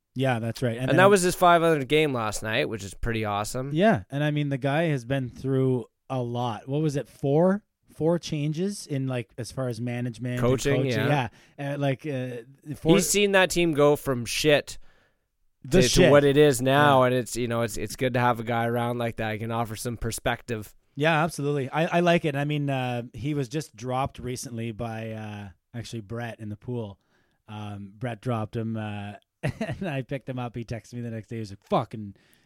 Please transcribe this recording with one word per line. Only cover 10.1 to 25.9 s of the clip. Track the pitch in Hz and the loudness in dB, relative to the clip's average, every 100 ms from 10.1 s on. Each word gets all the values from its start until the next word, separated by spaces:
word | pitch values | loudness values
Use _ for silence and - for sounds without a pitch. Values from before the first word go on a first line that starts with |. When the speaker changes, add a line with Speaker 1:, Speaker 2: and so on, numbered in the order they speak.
| 117 123 | -6 -6
Speaker 1:
and | 123 | -2
Speaker 2:
Coaching, | 120 127 143 143 | 0 2 2 0
Speaker 1:
coaching. | 135 | 0
Speaker 2:
yeah. | 113 117 143 117 _ _ - | 0 2 0 0 _ _ -10
Speaker 1:
Yeah, | 139 | -8
uh, | 143 | -2
like, | 139 131 151 | -2 -2 -4
uh, | 135 127 123 120 135 147 139 | -6 -6 -10 -14 -20 -14 -4
four | 156 190 | 4 4
Speaker 2:
He's | 185 | 6
seen | 202 202 | 2 4
that | 196 185 | 6 4
team | 170 175 | 4 2
go | 143 147 | 6 6
from | 147 - 123 | 4 0 -4
shit | 113 - 156 147 - - - _ _ _ _ _ _ _ | -2 0 4 4 2 -12 -16 _ _ _ _ _ _ _
Speaker 1:
The | 135 175 | 2 4
Speaker 2:
to, | 123 | 6
Speaker 1:
shit. | 165 175 | 6 8
Speaker 2:
to | |
what | 143 | 8
it | 143 139 | 6 6
is | 151 120 | 6 6
now, | 131 139 147 135 | 2 4 6 6
Speaker 1:
Yeah. | 127 | 4
Speaker 2:
and | |
it's, | 127 110 117 | 2 -2 -4
you | 120 | -2
know, | 117 | -2
it's, | 117 - | -2 -4
it's | 107 | -8
good | - 131 | -4 -2
to | 123 | 2
have | 123 113 | 2 0
a | |
guy | 113 117 117 | -2 -2 0
around | 120 120 120 | 0 -2 -2
like | 117 110 | -4 -4
that. | 110 | -6
He | 107 | -4
can | 113 | -4
offer | 117 113 110 | -4 -4 -6
some | 123 117 | -8 -6
perspective. | 117 - - 117 - 113 104 - _ - | -6 -4 -4 -4 -6 -8 -10 -18 _ -2
Speaker 1:
Yeah, | 151 160 | 2 2
absolutely. | 165 - 143 147 135 | 0 -2 -4 -2 -2
I, | 143 170 170 | -2 0 2
I | |
like | 175 170 | 4 2
it. | 165 | 2
I | 139 | -2
mean, | 143 147 143 | -2 -2 -2
uh, | 135 127 120 120 | -2 -2 -4 -6
he | 120 131 | -8 -4
was | 147 127 | -4 -4
just | 151 - 104 | -6 -8 -12
dropped | 127 127 135 - | -6 -4 -4 -6
recently | 123 123 131 117 117 | -10 -8 -8 -8 -8
by, | 104 117 110 113 | -6 -8 -8 -8
uh, | 110 107 104 101 - _ 120 | -10 -10 -12 -14 -18 _ -12
actually | 107 | -10